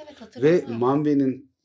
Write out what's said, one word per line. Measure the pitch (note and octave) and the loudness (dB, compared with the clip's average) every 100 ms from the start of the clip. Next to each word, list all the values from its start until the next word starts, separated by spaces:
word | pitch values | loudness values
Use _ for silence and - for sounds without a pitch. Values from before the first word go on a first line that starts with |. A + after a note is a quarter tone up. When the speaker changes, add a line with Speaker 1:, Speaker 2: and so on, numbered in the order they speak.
| D4+ | -20
Speaker 1:
evet, | - | -20
hatırladım. | A3 B3+ D3+ E3+ B2 | -18 0 2 2 0
Speaker 2:
Ve | A#2 | -2
Manwe'nin | B2 C#3+ D3+ C#3+ C3 B2+ - _ | 0 0 0 0 0 -4 -12 _